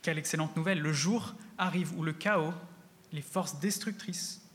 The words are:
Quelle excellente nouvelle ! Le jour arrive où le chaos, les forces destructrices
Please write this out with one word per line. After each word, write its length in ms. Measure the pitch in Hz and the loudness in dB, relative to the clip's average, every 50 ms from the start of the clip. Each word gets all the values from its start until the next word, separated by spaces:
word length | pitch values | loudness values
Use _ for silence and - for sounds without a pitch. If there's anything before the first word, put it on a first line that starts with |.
Quelle 180 | - 175 160 156 | 0 0 0 0
excellente 380 | 151 - - 156 156 156 - | 0 0 0 2 0 0 0
nouvelle ! 240 | 165 160 185 196 156 | 0 2 2 2 2
Le 120 | 151 151 | 4 2
jour 420 | 156 139 147 180 226 233 - - - - - - - | 2 4 4 4 4 4 2 -2 -8 -10 -14 -16 -4
arrive 360 | - 185 185 - 180 180 151 175 170 | 0 0 2 2 2 0 0 -2 0
où 40 | |
le 100 | 160 160 | 0 -2
chaos, 400 | 156 - - 202 214 185 156 156 175 165 - - - - - - - - - - | -2 0 2 4 4 4 4 2 0 -4 -8 -14 -18 -20 -20 -20 -20 -20 -14 -8
les 100 | - 147 | -8 -8
forces 380 | 139 - - 190 180 - - 143 | -8 -2 -2 -2 0 0 -4 0
destructrices 800 | 147 202 196 - - 220 202 - - - 175 - - - - - - - - | 0 0 0 0 -2 -4 -4 -4 -6 -6 -6 -4 -6 -6 -8 -12 -16 -20 -20